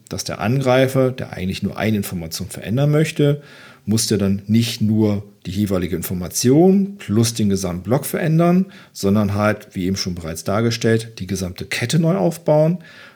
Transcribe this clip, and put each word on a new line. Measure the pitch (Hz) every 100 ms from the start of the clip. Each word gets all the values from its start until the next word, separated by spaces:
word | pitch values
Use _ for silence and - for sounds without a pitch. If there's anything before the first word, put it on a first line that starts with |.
| -
dass | 98
der | - -
Angreifer, | 104 135 131 131 131 135 131
der | 127 -
eigentlich | - 92 92
nur | 101 -
eine | 107 107
Information | 98 90 80 - 90
verändern | - - 123 147
möchte, | 147 156 - 143 143 - - - - -
muss | 113 -
der | 104
dann | 98 98 98
nicht | 113 117 -
nur | 107 107 107 101 - _ -
die |
jeweilige | 95 104 92 87 85
Information | 90 92 85 - 120 143 185 196 196 -
plus | - 107 117
den | 117 104
gesamten | 95 92 87
Block | 92 139 147
verändern, | - 160 160 175 180 190 - -
sondern | - 98 104 101
halt, | 101 107 104 - 101
wie | 90
eben | 98
schon | 95 87
bereits | 80 82 -
dargestellt, | 101 117 113 117 113 - -
die | 92
gesamte | 95 90 87 95
Kette | - 120 156
neu | 165 190
aufbauen, | 175 160 - 151 160 180 - - -